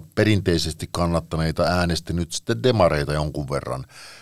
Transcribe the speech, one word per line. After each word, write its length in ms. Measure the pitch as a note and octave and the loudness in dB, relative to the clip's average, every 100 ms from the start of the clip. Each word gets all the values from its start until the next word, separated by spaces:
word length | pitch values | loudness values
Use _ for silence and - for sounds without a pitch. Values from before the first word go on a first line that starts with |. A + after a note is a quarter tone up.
| - - | 0 0
perinteisesti 760 | G#2+ G2+ F2+ E2+ D#2+ - - | 2 4 2 0 0 -6 -8
kannattaneita 720 | - E2+ E2 - D#2+ D#2+ D#2 | -2 0 0 -2 -2 -2 0
äänesti 500 | E2 F2+ F2 D#2+ - | 0 2 0 -2 -4
nyt 180 | E2+ E2 | -4 -4
sitten 320 | - - A2+ | -6 -4 0
demareita 500 | B2 A2+ E2+ D2+ C#2+ | 2 4 4 4 0
jonkun 360 | D2+ D2+ D2 C#2 | -2 -2 -4 -4
verran. 360 | C#2 - B1+ C2 - - - | -4 -4 -8 -10 -18 -20 -20